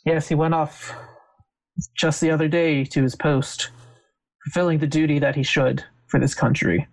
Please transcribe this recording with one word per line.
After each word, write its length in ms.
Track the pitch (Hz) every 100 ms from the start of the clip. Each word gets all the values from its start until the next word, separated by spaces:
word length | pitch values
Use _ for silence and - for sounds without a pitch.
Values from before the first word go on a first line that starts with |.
yes, 240 | - 160 151
he 60 |
went 200 | 151 160
off 400 | 165 151 - - - - - _ _ _ _ _ - - -
just 240 | 160 151
the 100 | 160
other 180 | 156 156
day 360 | 170 165 143
to 180 | 135 -
his 120 | 131
post, 560 | - 156 139 - - - - - _ _ _ _ _
fulfilling 340 | - 170 180 156
the 80 | 151
duty 320 | 156 156 143
that 180 | 139 139
he 60 |
should 420 | 127 151 131 135 - _ _
for 140 | 143
this 140 | 143
country. 520 | - - 139 156 87 147